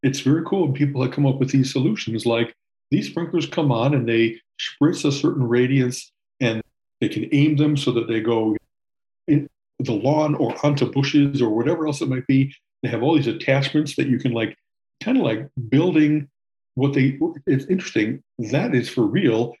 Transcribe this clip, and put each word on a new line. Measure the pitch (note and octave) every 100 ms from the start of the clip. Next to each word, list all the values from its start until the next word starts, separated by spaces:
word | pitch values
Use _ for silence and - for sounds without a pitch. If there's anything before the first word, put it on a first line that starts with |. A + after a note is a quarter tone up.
it's | C3 C3
very | C3 D#3 E3
cool | G3 D#3+
when |
people | C3 C#3+ C3
have | C3
come | - C#3
up | C3
with | B2
these | C#3 C3
solutions, | C3 B2+ G#2+ - A2+ A#2
like | A#2 A2+ - _ _ _
these | D#3 -
sprinklers | - E3+ F3 C#3+
come | - D3+
on | A#2 B2+
and | C#3+ A#2
they | A2+ A2+ A2+ _ _
spritz | - - D3 -
a | D3
certain | C#3 D3+ C#3+ A#2+
radius | A#2+ B2+ C#3 B2+ B2+ - _ _ _
and | B2 A2 - _ _ _
they | G#2+
can | - A2+
aim | C#3+ D3+ D3
them | D3+ D3
so | -
that | A#2 A2+
they | A2+
go | A2+ A2+ A2 G#2 _ _ _ _ _ _ -
in | D3 C#3+ _ _ _
the | C3
lawn | G#2+ A#2+ D3+ D3+ D3
or | A#2+ A#2
onto | D3 C#3+ A#2+
bushes | - C3+ D3 C#3 C3+
or | A#2+
whatever | G#2+ C3+ E3 D#3
else | C#3+
it | D#3
might | C3 -
be. | C3+ C3+ - _ _
They | A#2+
have | A2+
all | B2+ E3
these | C3+
attachments | G#2+ - C3+ C#3 D3+ D3 -
that | C3
you | A#2+
can, | C3
like, | A#2 G#2+ - _ _ _ _
kinda | - C4
like | D#3+ G#2+ C#3 - A2+
building | C3+ F3 D#3 D3+ D3+ C#3+ _ _ _ _
what | - C#3
they, | C#3 C3+ C3+ E3 - -
it's | C3+ -
interesting. | F#3 - - G#2+ C3+ _ -
That | G#2+ C#3 A3+
is | C#3 A2
for | -
real. | G#2+ D3 E3+ A2 A#2+ -